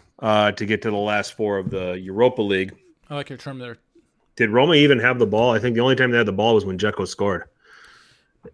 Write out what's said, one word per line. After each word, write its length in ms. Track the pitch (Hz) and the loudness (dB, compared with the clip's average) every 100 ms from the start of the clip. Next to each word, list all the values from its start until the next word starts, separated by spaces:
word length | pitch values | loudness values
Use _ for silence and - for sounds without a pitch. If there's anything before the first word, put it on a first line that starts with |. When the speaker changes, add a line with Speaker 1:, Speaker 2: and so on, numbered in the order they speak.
| _ - | _ -6
Speaker 1:
uh, 320 | 110 107 104 | 0 2 2
to 120 | 107 107 | -2 -4
get 160 | 107 | -4
to 80 | 113 | -2
the 60 | 104 | -4
last 400 | 104 104 - - | -2 -4 -6 -6
four 220 | 107 98 | -4 -4
of 120 | 92 | -6
the 240 | 95 90 | -8 -8
Europa 480 | 92 92 98 127 120 | -8 -8 0 0 2
League. 300 | 101 95 95 - _ _ - | -2 0 -2 -10 _ _ -14
Speaker 2:
I 60 | 143 | -12
like 120 | 139 | -12
your 100 | 131 | -14
term 200 | 143 131 | -14 -14
there. 200 | 123 117 _ _ _ _ _ - | -16 -18 _ _ _ _ _ -2
Speaker 1:
Did 140 | 110 | 2
Roma 240 | 117 156 | 4 4
even 260 | 151 147 123 | 6 6 4
have 180 | 123 123 | 2 2
the 80 | 107 | 2
ball? 260 | 110 123 | 2 2
I 60 | 110 | 2
think 160 | 123 | 0
the 60 | 113 | 0
only 160 | 131 131 | 0 2
time 160 | 127 | 2
they 40 | 120 | 2
had 80 | 104 | 0
the 60 | |
ball 220 | 98 110 | 0 2
was 100 | 110 | 2
when 140 | 95 92 | 0 -4
Dzeko 300 | 104 101 92 | -4 -4 -8
scored. 360 | - 101 87 - _ _ - - _ _ _ _ _ - | -4 -4 -4 -8 _ _ -20 -20 _ _ _ _ _ -20